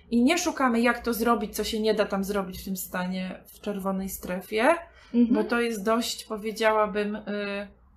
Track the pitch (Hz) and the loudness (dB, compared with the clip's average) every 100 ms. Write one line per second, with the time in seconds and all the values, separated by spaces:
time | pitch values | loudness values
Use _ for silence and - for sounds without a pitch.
0 | - 233 254 339 320 - 254 233 240 240 | 0 4 4 4 0 0 2 4 2 2
1 | 233 208 240 226 208 - 208 220 214 214 | -2 0 2 2 -2 -6 -4 0 2 2
2 | 202 196 190 202 185 185 196 190 - 185 | 0 -2 -2 -2 -4 -6 -6 -8 -6 -6
3 | 180 185 185 - - - 208 196 190 190 | -4 -4 -6 -10 -16 -10 -6 -4 -2 -2
4 | 190 - 185 180 - 214 269 339 - - | -4 -8 -6 -8 -4 2 4 2 -2 -20
5 | - 233 226 240 - 240 233 214 208 233 | -2 2 4 4 2 0 0 -2 0 0
6 | 240 - - 214 220 214 220 214 208 208 | -2 -6 -8 -8 -6 0 2 4 2 0
7 | 208 214 202 208 202 202 202 - _ | -4 -4 -6 -6 -4 -6 -8 -16 _